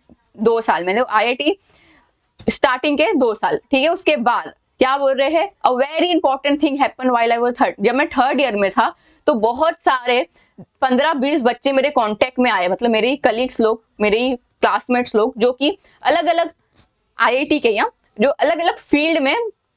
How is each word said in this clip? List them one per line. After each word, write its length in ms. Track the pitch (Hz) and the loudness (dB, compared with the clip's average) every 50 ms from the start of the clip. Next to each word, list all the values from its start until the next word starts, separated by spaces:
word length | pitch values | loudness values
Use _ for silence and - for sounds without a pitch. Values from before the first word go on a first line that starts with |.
| _ _ - _ _ _ _ 185 | _ _ -20 _ _ _ _ -2
दो 180 | 214 233 226 226 | 0 0 0 2
साल, 240 | 226 - 196 160 175 | 0 0 -2 -2 -2
मैंने 180 | 180 190 226 254 - | -2 -2 -2 -2 0
आईआईटी 500 | 208 214 208 240 254 247 285 302 403 - _ _ _ _ _ _ _ _ _ _ _ _ _ _ _ - - - | 0 0 0 0 -2 -2 -2 -2 -2 -2 _ _ _ _ _ _ _ _ _ _ _ _ _ _ _ -6 -4 -4
starting 480 | - - - 269 254 254 - 302 294 285 | 0 0 0 0 0 0 -2 -2 0 2
के 140 | 302 370 | 0 0
दो 220 | 415 285 254 226 208 | 2 2 0 0 0
साल। 260 | - - 185 - - - _ | -2 -2 -2 -2 -4 -2 _
ठीक 120 | - 262 | 0 0
है, 60 | 262 320 | 2 0
उसके 280 | 349 370 370 330 302 | 0 0 0 0 0
बाद 360 | 254 233 240 233 196 160 - - _ _ _ _ - | 2 0 0 0 -2 -4 -8 -14 _ _ _ _ -2
क्या 200 | 247 262 269 285 | 0 0 0 0
बोल 160 | 277 269 269 | 0 0 0
रहे 160 | 247 277 277 | 0 0 0
हैं, 200 | 320 330 359 403 - _ - | 0 0 -2 -2 -4 _ -2
"A 40 | 226 | 0
very 500 | 254 240 269 285 311 330 349 359 349 320 | 0 0 -2 -2 -2 -2 -2 0 0 0
important 400 | - 285 262 277 - 285 285 294 294 | 0 0 -2 -2 -2 -2 -2 0 0
thing 140 | 302 269 277 | -2 0 0
happened 320 | 277 220 - - 262 254 | -2 -2 -2 -2 -2 0
while 280 | 247 233 233 233 233 233 | 0 2 2 0 0 0
I 60 | 240 | 0
was 100 | 240 240 - | -2 0 0
third।" 140 | 254 190 175 - | -2 -2 0 0
जब 140 | 202 240 240 | 0 0 2
मैं 140 | 262 294 - | 0 -2 -2
third 320 | - 277 240 269 294 254 | 0 0 0 0 0 0
year 160 | 285 247 208 | 0 0 0
में 140 | 208 202 196 | 0 -2 0
था 240 | 190 254 226 311 - - _ _ _ _ _ | 2 0 0 0 -2 -8 _ _ _ _ _
तो 80 | - - | -2 0
बहुत 480 | 220 202 226 240 262 311 330 330 - | 2 0 -2 0 0 0 -2 -2 0
सारे 460 | - 339 269 254 240 247 247 247 330 - _ _ _ _ _ - | 0 0 0 0 0 0 0 0 -2 -4 _ _ _ _ _ -20
पन्द्रह 520 | - - _ _ 277 262 254 247 285 320 | -20 -20 _ _ -2 0 0 0 0 0
बीस 300 | 339 277 247 277 294 311 | 0 -2 -2 0 0 0
बच्चे 300 | 233 247 233 - - 277 | 0 0 -2 0 -2 0
मेरे 180 | 269 262 262 285 | 2 2 0 2
contact 480 | 285 269 226 214 214 208 262 254 - 247 | 0 0 -2 -2 0 -2 -2 -2 0 0
में 120 | 247 247 | 0 0
आए, 180 | 214 185 175 180 | 2 0 0 -2
मतलब 220 | 202 - 240 233 | -2 0 0 0
मेरे 180 | 220 220 214 247 | 0 2 0 0
ही 80 | 277 | 0
colleagues 440 | 285 - 262 220 226 254 247 - - | 0 0 0 0 0 -2 -2 0 0
लोग, 240 | 226 214 233 240 _ _ _ - | 0 0 0 -2 _ _ _ -2
मेरे 180 | 208 208 202 226 | 0 0 0 0
ही 200 | 247 262 269 240 _ _ _ _ | 0 -2 -2 -4 _ _ _ _
classmates 540 | - 214 190 208 - - 247 247 247 - - | 0 0 0 -2 -2 -2 -2 -2 0 0 0
लोग, 180 | 220 214 262 - 208 | 0 0 0 0 0
जो 140 | 214 254 | 0 0
कि 260 | 254 - 277 302 392 - _ _ _ _ | 0 0 -2 -2 -2 -4 _ _ _ _
अलग-अलग 480 | - - 294 339 330 370 330 339 339 - - _ _ _ _ - - _ _ _ _ _ _ - | -2 0 0 2 0 0 0 0 -2 -4 -6 _ _ _ _ -20 -20 _ _ _ _ _ _ -2
आईआईटी 400 | 175 202 240 262 294 - - 196 | 0 0 0 0 0 -2 -2 0
के 100 | - 233 | 0 0
या 220 | 208 214 254 - - _ _ _ _ - | 0 0 -2 -4 -6 _ _ _ _ 0
जो 80 | 214 277 | 0 0
अलग-अलग 460 | 269 - 254 294 339 311 339 349 440 | 2 2 0 0 0 0 -2 -2 -4
field 460 | - - - - 285 302 330 330 320 | -4 -2 -2 0 0 2 0 0 0
में 140 | 269 269 302 466 480 440 - _ _ _ _ | 0 0 0 -2 -4 -6 -8 _ _ _ _